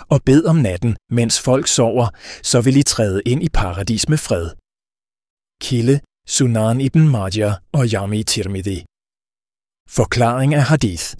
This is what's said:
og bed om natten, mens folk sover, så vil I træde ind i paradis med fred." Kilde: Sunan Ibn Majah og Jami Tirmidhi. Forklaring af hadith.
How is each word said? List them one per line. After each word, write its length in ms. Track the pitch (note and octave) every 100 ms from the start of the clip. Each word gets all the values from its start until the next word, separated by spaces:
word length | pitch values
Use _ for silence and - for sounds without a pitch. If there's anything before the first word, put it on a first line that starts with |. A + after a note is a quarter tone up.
| -
og 140 | C3
bed 220 | - C#3+
om 120 | G#3 D#3+
natten, 400 | G#2 F2 A#2+ G2+ _
mens 300 | A#2+ A2+ -
folk 260 | C3 C3 -
sover, 420 | - A#2 A#2+ A2+ - - -
så 180 | - B2
vil 160 | A#2 C#3
I 60 |
træde 400 | - - G#2 F#2+ B2
ind 160 | C3+
i 60 | F3
paradis 600 | - F#2+ F2+ G2+ A2 A2
med 100 | D3+
fred." 320 | - F#2 D#2+ - _ _ _ _ _ _ _ _ _ _
Kilde: 380 | - B2 A#2+ C#3+ - _ -
Sunan 520 | - B2 A2 A2 B2
Ibn 280 | C3+ D#3+ D#3
Majah 460 | A#2 F#2+ G#2 G#2 G2 -
og 140 | D3 A#2+
Jami 300 | G2+ G2+ G#2+
Tirmidhi. 640 | G#2+ A2 G2 G2 G2 F#2 - _ _ _ _ _ _ _ _ _ _
Forklaring 680 | - G#2+ B2 A#2 B2+ C3+
af 80 | D3
hadith. 440 | C3 D#3 G#2+ E2+ -